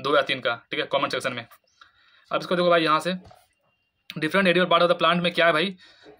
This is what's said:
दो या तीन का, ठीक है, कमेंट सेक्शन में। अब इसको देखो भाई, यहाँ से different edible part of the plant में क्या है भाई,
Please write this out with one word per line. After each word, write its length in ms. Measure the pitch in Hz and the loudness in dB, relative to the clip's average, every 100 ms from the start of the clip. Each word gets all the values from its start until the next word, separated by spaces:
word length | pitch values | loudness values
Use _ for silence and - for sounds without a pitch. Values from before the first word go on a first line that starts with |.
दो 160 | 135 147 | 0 0
या 60 | |
तीन 180 | 135 131 | 0 -2
का, 140 | 123 120 - | -4 -4 -8
ठीक 100 | 143 | -6
है, 60 | 139 | -2
कमेंट 200 | 139 143 | -2 -2
सेक्शन 200 | 131 131 | -4 -6
में। 140 | 120 117 _ _ _ - _ _ _ - | -8 -14 _ _ _ -20 _ _ _ -8
अब 100 | 151 | -8
इसको 160 | 156 175 | -4 0
देखो 140 | 175 | 2
भाई, 140 | 170 | 2
यहाँ 160 | 156 156 | 2 0
से 140 | 170 185 - - _ _ _ _ _ _ _ - | -2 -8 -10 -20 _ _ _ _ _ _ _ -6
different 340 | 156 190 185 | -2 0 2
edible 180 | 170 170 | 2 2
part 120 | 170 | 2
of 100 | 175 | 2
the 80 | 175 | 2
plant 200 | 165 175 | 2 2
में 100 | 175 | 0
क्या 140 | 170 165 | 2 2
है 60 | |
भाई, 240 | 156 190 185 - _ - | 2 -2 -6 -20 _ -18